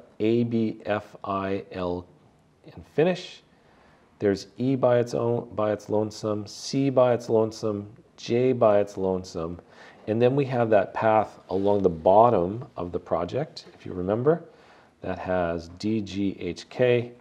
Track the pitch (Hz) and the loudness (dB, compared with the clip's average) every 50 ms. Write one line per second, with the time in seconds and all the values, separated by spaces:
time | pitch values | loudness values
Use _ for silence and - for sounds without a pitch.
0 | - - _ - 107 110 117 120 120 120 117 113 113 110 110 - - - 104 107 | -10 -18 _ -2 0 2 2 2 0 0 0 0 -2 -2 -4 -6 -6 -4 -4 -4
1 | - - - - - 98 98 98 98 98 98 98 - - - 92 90 90 87 90 | -4 -8 -16 -12 -8 -6 -6 -4 -4 -4 -4 -6 -6 -8 -8 -6 -4 -4 -4 -6
2 | 90 - _ _ _ _ _ _ _ _ _ _ _ - - 90 82 - _ - | -8 -12 _ _ _ _ _ _ _ _ _ _ _ -20 -20 -20 -20 -6 _ 0
3 | 156 185 180 - - - - - _ _ _ _ _ _ _ _ _ _ _ _ | 2 2 0 -2 -6 -14 -18 -20 _ _ _ _ _ _ _ _ _ _ _ _
4 | _ _ _ - 107 101 98 95 - - _ - 120 131 139 127 135 123 120 120 | _ _ _ -2 0 0 0 0 -4 -10 _ -4 -2 -2 0 2 2 2 4 2
5 | 117 120 - 135 120 117 120 117 - - - 104 107 107 104 101 - - 107 104 | 2 0 -2 -2 0 0 -2 -2 -4 -6 -6 -4 -2 -2 -2 -4 -4 -2 -2 -2
6 | 110 107 107 - - 110 104 104 104 101 - - - - - 135 135 139 127 127 | -2 -2 -6 -6 -4 -4 -4 -4 -6 -10 -14 -14 -10 -4 -2 0 0 2 4 4
7 | 127 123 120 113 - - 117 110 110 110 110 - - 110 104 101 101 104 - - | 4 4 4 0 0 0 2 2 2 0 -2 -6 -6 -4 -4 -6 -8 -12 -16 -20
8 | _ _ _ - - - 117 120 127 127 131 120 120 107 104 104 104 101 - 98 | _ _ _ -14 -6 -2 0 2 2 2 2 4 4 6 6 4 2 0 -2 -4
9 | 95 95 95 92 92 - - 87 82 85 87 87 - _ - - - - - - | -2 -2 -2 -2 -4 -8 -8 -8 -8 -8 -8 -12 -16 _ -20 -20 -20 -20 -20 -12
10 | - - 110 117 120 123 135 143 139 127 131 123 117 110 110 - 107 - - - | -6 -4 0 2 2 4 4 2 0 0 0 0 2 4 4 4 4 2 -2 0
11 | 110 110 107 110 104 - - - - - 90 95 98 101 104 101 95 92 85 80 | 2 4 4 4 2 0 -4 -14 -10 -6 -4 0 2 2 2 4 2 2 0 2
12 | 78 92 95 107 117 120 117 95 85 92 104 120 127 - - - 87 90 87 - | 4 6 8 8 8 8 6 4 2 0 -2 -6 -10 -12 -10 -10 -8 -8 -8 -8
13 | - - - 82 87 90 107 123 156 - - - - - - - - 101 92 92 | -6 -4 -4 -4 -4 -4 -4 -6 -6 -6 -10 -16 -20 -20 -20 -18 -16 -12 -8 -6
14 | 90 95 107 113 127 151 165 170 - - - - - - - - _ _ _ _ | -2 -2 -2 2 2 2 2 2 -2 -10 -20 -20 -20 -20 -20 -20 _ _ _ _
15 | - 90 90 87 85 92 92 90 87 85 85 85 80 82 87 92 - 107 113 113 | -10 -10 -8 -8 -4 -2 -2 0 0 -2 -4 -6 -8 -12 -12 -8 -4 -4 -2 -4
16 | 101 92 92 98 101 98 - - 92 87 85 - - - - - 127 123 120 120 | -4 -6 -6 -4 -4 -4 -4 -6 -8 -8 -8 -10 -12 -10 -2 0 2 2 2 2
17 | 117 120 - - | 0 -4 -10 -20